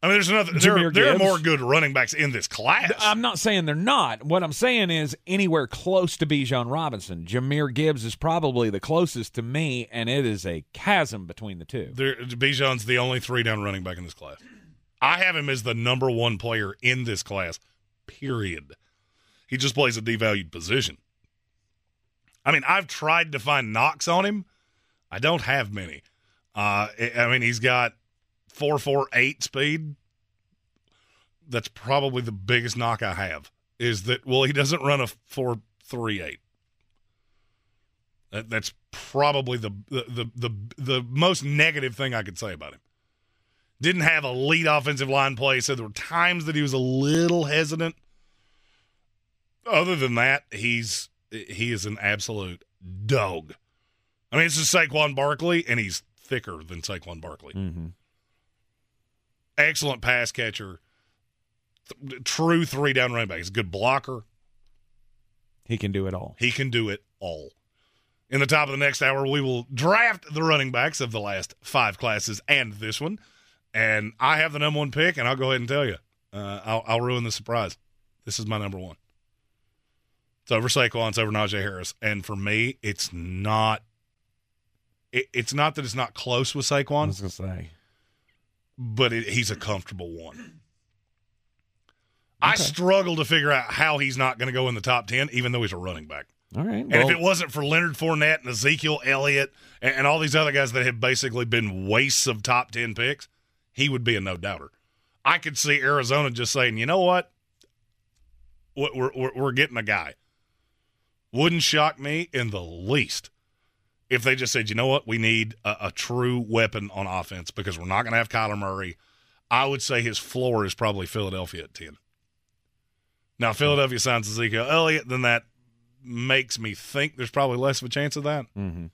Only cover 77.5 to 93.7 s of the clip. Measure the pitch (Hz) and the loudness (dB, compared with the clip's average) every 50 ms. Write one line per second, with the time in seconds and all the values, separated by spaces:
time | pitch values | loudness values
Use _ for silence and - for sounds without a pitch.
77.5 | 117 117 107 90 - _ _ _ _ _ _ _ _ _ _ - 104 - 113 107 | -2 -2 -2 -2 -6 _ _ _ _ _ _ _ _ _ _ -8 -8 -6 -4 -4
78.5 | 110 107 104 98 98 95 92 90 78 _ _ _ _ _ _ _ _ _ _ _ | -4 -4 -4 -6 -8 -10 -12 -14 -16 _ _ _ _ _ _ _ _ _ _ _
79.5 | _ _ _ _ _ _ _ _ _ _ _ _ _ _ _ _ _ _ _ - | _ _ _ _ _ _ _ _ _ _ _ _ _ _ _ _ _ _ _ 0
80.5 | 120 110 113 123 - 147 127 117 - 117 117 110 107 117 113 107 107 107 107 101 | 0 0 2 2 2 2 2 2 2 0 -2 -2 0 -2 -2 0 0 0 -2 0
81.5 | 98 104 95 104 98 92 90 - - _ - 107 107 101 92 - 107 98 98 101 | -2 -4 -4 -4 -6 -8 -10 -12 -12 _ -4 -4 -4 -4 -6 -8 -8 -6 -4 -2
82.5 | 104 110 113 123 135 _ - 107 101 - - - - 87 82 90 90 92 98 107 | 0 0 0 -2 -4 _ -6 -8 -6 -4 -6 -8 -8 -10 -10 -8 -8 -4 -2 0
83.5 | 110 110 110 110 107 107 _ _ _ _ _ _ _ _ _ _ _ _ _ _ | 2 2 2 2 0 -2 _ _ _ _ _ _ _ _ _ _ _ _ _ _
84.5 | _ _ _ _ _ _ _ _ _ _ _ _ - 123 131 _ - 123 120 - | _ _ _ _ _ _ _ _ _ _ _ _ -2 -2 -2 _ -4 -4 -4 -2
85.5 | - 143 147 156 151 - 143 123 104 127 127 - _ - - 127 123 120 131 - | 0 0 0 0 0 -4 -8 -6 -4 -4 -6 -6 _ -10 -4 -2 0 0 0 0
86.5 | - 143 131 - 147 139 135 - 143 147 151 151 95 92 101 95 - - 95 95 | -2 -4 -2 0 0 0 0 0 0 0 0 0 -2 -4 -8 -10 -10 -8 -8 -8
87.5 | 92 85 82 80 80 _ _ _ _ _ _ _ _ _ _ _ _ _ _ _ | -8 -8 -10 -14 -16 _ _ _ _ _ _ _ _ _ _ _ _ _ _ _
88.5 | _ _ _ _ _ - 127 117 110 107 131 120 117 117 113 101 101 123 120 101 | _ _ _ _ _ -12 -10 -8 0 2 2 4 4 0 -2 0 0 0 0 0
89.5 | 107 - - 107 107 98 87 - 104 92 87 85 82 82 82 80 - - 240 85 | -4 -6 -4 -4 -4 -4 -6 -10 -12 -12 -12 -12 -12 -12 -14 -16 -18 -18 -20 -20
90.5 | 82 80 _ _ _ _ _ _ _ _ _ _ _ _ _ _ _ _ _ _ | -20 -20 _ _ _ _ _ _ _ _ _ _ _ _ _ _ _ _ _ _
91.5 | _ _ _ _ _ _ _ _ _ _ _ _ _ _ _ _ _ _ - 165 | _ _ _ _ _ _ _ _ _ _ _ _ _ _ _ _ _ _ 4 4
92.5 | 214 208 175 139 147 170 175 180 190 196 190 175 170 156 156 - 165 160 143 147 | 4 4 2 -2 -2 0 4 6 6 6 4 2 0 0 0 2 4 4 4 4
93.5 | 147 135 123 110 | 4 2 2 0